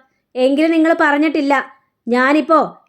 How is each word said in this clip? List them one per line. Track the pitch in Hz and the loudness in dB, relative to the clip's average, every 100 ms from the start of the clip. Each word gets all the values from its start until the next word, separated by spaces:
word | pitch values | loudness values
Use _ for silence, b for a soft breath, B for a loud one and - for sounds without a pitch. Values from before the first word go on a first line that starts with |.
| _ _ _ | _ _ _
"എങ്കിലും | 247 254 277 320 | -2 0 0 0
നിങ്ങൾ | 330 320 | 0 0
പറഞ്ഞിട്ടില്ല. | 330 311 285 311 311 277 269 - - _ _ - | 0 0 0 0 -2 -2 -2 -4 -16 _ _ -4
ഞാനിപ്പോ | 240 254 302 294 320 190 - | -2 0 0 2 0 0 -8